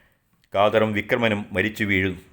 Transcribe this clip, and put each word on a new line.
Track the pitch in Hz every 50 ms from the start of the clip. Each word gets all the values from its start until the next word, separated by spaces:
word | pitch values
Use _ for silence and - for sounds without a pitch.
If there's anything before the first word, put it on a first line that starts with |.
| _ _ _ _ _ _ _ _ _ _ -
ഖാദറും | 98 101 107 101 113 110 110 104
വിക്രമനും | 101 101 - 127 120 120 110 107 101 104 - -
മരിച്ചു | 95 95 107 107 - 110
വീഴുന്നു. | 101 101 92 95 98 90 85 - -